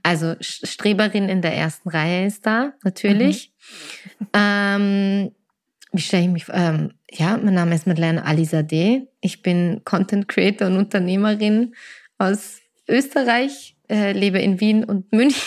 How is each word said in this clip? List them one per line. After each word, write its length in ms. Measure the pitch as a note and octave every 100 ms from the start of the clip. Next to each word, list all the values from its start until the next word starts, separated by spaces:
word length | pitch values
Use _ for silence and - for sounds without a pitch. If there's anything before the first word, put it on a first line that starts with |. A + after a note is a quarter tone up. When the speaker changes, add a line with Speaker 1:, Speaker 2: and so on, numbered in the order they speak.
Speaker 1:
Also 320 | E3+ E3 E3
Sch-, 300 | E3 - -
Streberin 640 | - - G#3 G3+ G#3+ G#3 G3
in 140 | F#3+
der 120 | E3+
ersten 340 | D#3 D#3+ - F3
Reihe 380 | D#3+ D#3+ F3+ G3
ist 200 | - A3
da, 280 | A3+ C#4 -
natürlich. 680 | G3 - G3+ G3+ C4+ - - _ - - - - - -
Speaker 2:
Mhm. 60 | G#3
Speaker 1:
Ähm, 1000 | G#3 G3+ G3+ G3+ G3+ G3+ G3 G3 G3+ G3 _ _ _ _ _ -
wie 100 | F3+
stelle 220 | - F#3
ich 60 | F3+
mich 160 | E3+
vor? 100 | -
Ähm, 380 | F#3 E3+ D#3 D3+ _ -
ja, 260 | - E3 A3+
mein 160 | G#3
Name 200 | F#3 E3+
ist 140 | E3 F#3
Madeleine 360 | D#3+ E3 E3
Alizadeh. 840 | - D#3 D#3 D#3+ D3+ D#3+ G3 C4 C4 _
Ich 220 | F#3+ -
bin 380 | F3+ F3 F3 -
Content 440 | - F3+ F#3+ G3+ G3
Creator 400 | - F#3+ G3+ F#3+
und 80 | F#3
Unternehmerin 1000 | G3+ G3 F3+ G3 G#3+ G#3 G#3 G#3+ A#3+ - - - - -
aus 400 | F#3+ G#3 - - _ _ -
Österreich, 920 | A#3+ C#4 C#4+ A#3+ A#3+ C4+ C#4 - _ -
äh, 240 | G#3+ G3+
lebe 260 | G3+ G3+ F#3
in 220 | G3+ F#3
Wien 240 | G#3+ G#3+
und 260 | A3 G3+ -
München. 300 | A3 C#4 C4